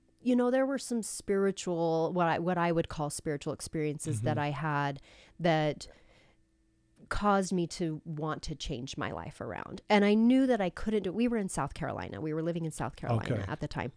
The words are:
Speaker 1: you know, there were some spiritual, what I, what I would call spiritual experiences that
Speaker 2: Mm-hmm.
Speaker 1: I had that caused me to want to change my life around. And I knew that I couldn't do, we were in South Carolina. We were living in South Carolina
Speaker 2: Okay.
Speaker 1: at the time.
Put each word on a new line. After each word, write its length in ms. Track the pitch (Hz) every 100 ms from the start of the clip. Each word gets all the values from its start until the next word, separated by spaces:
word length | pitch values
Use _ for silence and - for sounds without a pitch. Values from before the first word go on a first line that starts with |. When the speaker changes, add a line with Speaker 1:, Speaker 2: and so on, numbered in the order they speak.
| _ _ 247
Speaker 1:
you 100 | 247
know, 140 | 247
there 140 | 262 269
were 120 | 269
some 220 | - 240
spiritual, 1080 | 202 - - 196 196 185 185 170 165 160 160
what 140 | 180 165
I, 120 | 151
what 180 | 170 175
I 140 | 170
would 180 | 165 165
call 200 | - 147
spiritual 440 | - 160 143 160
experiences 680 | 123 - 165 151 151 - 110
that 160 | 123 151
Speaker 2:
Mm-hmm. 20 |
Speaker 1:
I 100 | 147
had 500 | 139 156 147 143 139 - - - -
that 480 | 170 156 151 - - - - - _ _ _ _ _ _ _ _ -
caused 460 | - 208 196 185
me 140 | 185 170
to 340 | - 165 156
want 380 | 165 151 156 151
to 140 | - 147
change 420 | - 123 131 -
my 140 | 101
life 280 | 80 82 -
around. 420 | 120 - - 196 -
And 140 | 208
I 120 | 202 214
knew 320 | 233 262 262
that 120 | 226
I 120 | 180
couldn't 320 | - 214 214
do, 80 | 185
we 160 | 196 240
were 100 | 233
in 120 | 190
South 260 | - 139 -
Carolina. 440 | 131 101 92 -
We 140 | 156
were 80 | 156
living 240 | 160 165 160
in 60 |
South 240 | - 117 -
Carolina 400 | 120 113 - 110
Speaker 2:
Okay. 80 | 98
Speaker 1:
at 120 | -
the 80 | 151
time. 240 | 135 120